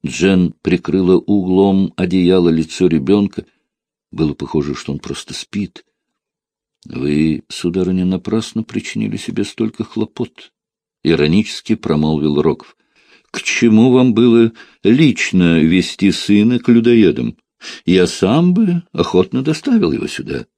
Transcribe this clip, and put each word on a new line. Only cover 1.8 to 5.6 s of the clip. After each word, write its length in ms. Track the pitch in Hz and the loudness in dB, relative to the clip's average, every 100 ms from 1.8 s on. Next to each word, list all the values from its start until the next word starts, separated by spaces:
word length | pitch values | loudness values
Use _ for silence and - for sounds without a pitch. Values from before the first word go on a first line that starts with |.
| 95 - | 0 -2
одеяла 520 | 92 92 87 92 85 | -2 0 2 4 2
лицо 360 | 82 80 - 92 | 0 -4 -2 0
ребенка. 600 | 82 69 104 101 - - _ _ _ _ _ _ | 0 0 0 0 -6 -14 _ _ _ _ _ _
Было 240 | 82 78 71 | -6 -4 -4
похоже, 400 | - 80 71 71 | -6 -4 -4 -8
что 160 | - | -8
он 80 | 71 | -10
просто 340 | - 71 - | -10 -14 -14
спит. 520 | 78 - 101 | -16 -10 -8